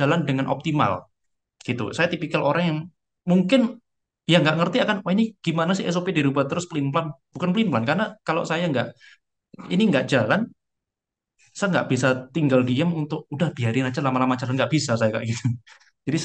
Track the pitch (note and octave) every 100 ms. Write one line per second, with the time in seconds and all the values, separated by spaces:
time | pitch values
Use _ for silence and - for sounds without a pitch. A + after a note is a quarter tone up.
0 | C#3+ E3+ C#3 C#3 F3+ C#3 E3 D3 G#2+ F2+
1 | - _ _ _ _ _ - A2+ C3 -
2 | E3+ E3+ D#3 D#3 C#3 D3 F3 D3+ E3+ -
3 | _ _ F3 F3+ F3+ C4 A#3 - _ _
4 | _ _ - E3+ D3 D#3+ F3 A#3+ G#3 G3
5 | F3 G3 A3+ - E3 E3 E3 F#3+ - F3
6 | F3 D#3+ C#3 C3+ C#3 F3 F3 D#3 C#3 D#3+
7 | D#3+ - _ - F3+ F#3 G#3+ A#2+ A#2 E3+
8 | G#3+ - - D#3+ E3 E3 F3 B2 - -
9 | - - _ _ _ - - F3+ G#3+ C#3
10 | C3 C3 A2 E3 A#3+ - _ _ _ _
11 | _ _ _ _ _ - G3+ D3 - B2+
12 | C3 B2+ - E3+ D3 B2+ B2 B2+ F3 D#3+
13 | D3 D#3 - C#3 D#3+ - A#2 A#2+ C3 B2+
14 | C#3 B2+ B2+ B2+ B2 C3 B2+ D#3 - A2+
15 | A2 A2+ A2+ A#2 A#2 A#2 - - _ _
16 | - D#3